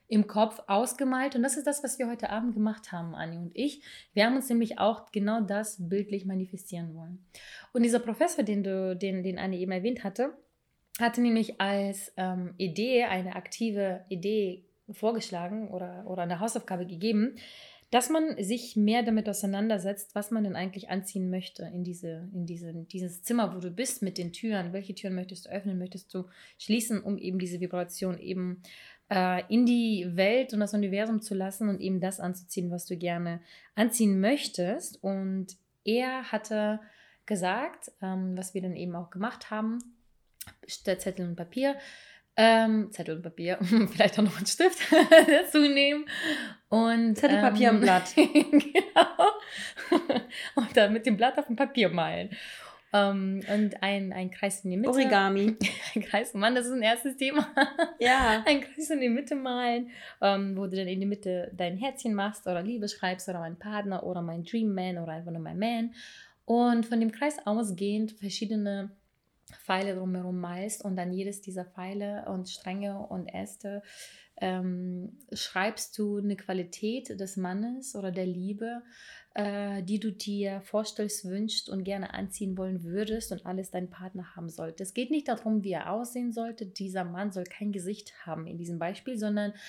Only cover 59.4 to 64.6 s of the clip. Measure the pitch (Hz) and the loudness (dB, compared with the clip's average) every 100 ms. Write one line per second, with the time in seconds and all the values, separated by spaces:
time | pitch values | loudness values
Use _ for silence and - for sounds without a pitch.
59.4 | 262 247 247 240 240 - - - 196 196 | -2 -2 0 0 -4 -12 -18 0 2 2
60.4 | 196 190 196 190 185 190 196 202 202 180 | 0 -2 -2 -2 -2 -2 0 -2 -2 -4
61.4 | 175 185 175 185 269 262 240 208 196 214 | -4 -4 -4 -2 -4 -4 -2 0 0 -4
62.4 | - 175 190 240 202 - 185 185 - 180 | -4 -2 -2 -4 -6 -4 -4 -4 -6 -6
63.4 | 165 170 208 208 208 185 - 180 170 165 | -6 -10 -8 -6 -4 -4 -4 -4 -4 -6
64.4 | 170 226 | -4 -2